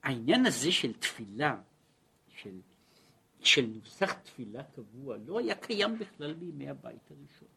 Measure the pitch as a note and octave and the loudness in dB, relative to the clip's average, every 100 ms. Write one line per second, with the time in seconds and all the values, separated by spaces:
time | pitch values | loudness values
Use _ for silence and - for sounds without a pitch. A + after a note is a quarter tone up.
0 | - B2+ A#2 A3+ B3+ C3 D3+ F#3 C3 G#2+ | 0 0 4 6 6 4 2 2 0 -2
1 | - - G#2 G#2 D3 G#2+ - _ _ _ | -6 -6 -10 0 0 0 -8 _ _ _
2 | _ _ _ - G#2 F#2 - _ _ _ | _ _ _ -18 -16 -16 -20 _ _ _
3 | _ _ _ _ - - A#2+ A2 - - | _ _ _ _ 4 6 4 -4 -16 -2
4 | F#3+ - - - A2 A2+ C#3+ - G#2 A#2 | -2 -2 -12 -14 -12 -12 -14 -16 -18 -14
5 | C3+ G#2 A2 G#3 A3+ F#3+ - G#3 G3+ A3 | -10 -10 -4 -2 0 -2 -4 0 0 0
6 | G3+ - D3 D#3+ F3 D3+ C#3 C#3 - A#2 | -8 -8 -8 -8 -10 -10 -10 -10 -12 -16
7 | _ D3 C#3+ - - | _ -20 -20 -20 -20